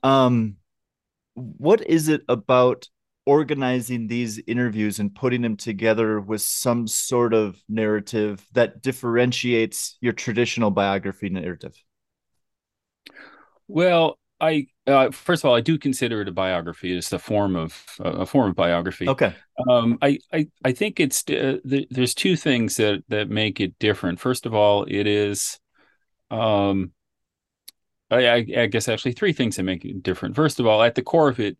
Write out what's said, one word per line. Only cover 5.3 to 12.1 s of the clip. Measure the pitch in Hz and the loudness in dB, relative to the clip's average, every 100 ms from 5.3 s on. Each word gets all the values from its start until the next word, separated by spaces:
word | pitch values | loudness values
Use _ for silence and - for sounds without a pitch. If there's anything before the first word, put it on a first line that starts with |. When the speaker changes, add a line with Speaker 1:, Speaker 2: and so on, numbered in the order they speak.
| 120 | 0
Speaker 1:
them | 120 107 | -2 -4
together | - 101 113 110 110 107 | -6 -2 0 2 2 -2
with | 98 107 | -4 -6
some | - - 127 120 113 | -4 -4 -2 -2 -2
sort | - - 123 120 113 | -4 -2 0 2 2
of | 107 90 _ | 0 -6 _
narrative | 110 107 107 101 113 107 101 _ | -4 0 -2 -2 -4 -2 -4 _
that | - 117 - | 0 0 0
differentiates | 135 127 123 120 123 123 123 117 110 - - - | -8 -6 -2 2 2 0 0 2 0 -2 -10 -4
your | 120 | -4
traditional | 110 - 110 120 - 110 | -4 -4 -2 -2 0 0
biography | 98 98 98 98 95 101 | 2 0 0 -4 -8 -8
narrative? | 92 82 85 - _ _ _ _ | -6 -8 -10 -14 _ _ _ _